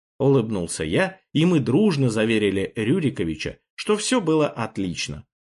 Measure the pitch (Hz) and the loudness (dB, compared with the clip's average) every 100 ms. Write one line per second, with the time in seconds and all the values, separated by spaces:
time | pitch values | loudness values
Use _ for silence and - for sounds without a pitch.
0 | _ - 131 135 110 104 85 - 78 104 | _ -2 2 4 2 -2 -4 -6 -2 0
1 | 185 - _ 143 170 170 127 135 214 143 | -2 -4 _ 0 2 2 2 2 2 2
2 | 131 110 110 110 101 95 95 - 107 190 | 0 2 2 2 2 0 -4 -4 -2 0
3 | 131 - 85 78 - - _ - - 208 | 0 -2 -4 -4 -8 -10 _ -8 -2 -2
4 | - 254 165 156 143 - 113 - 95 76 | 0 0 2 2 0 -2 -6 -4 -4 -4
5 | - 73 - _ _ | -8 -10 -14 _ _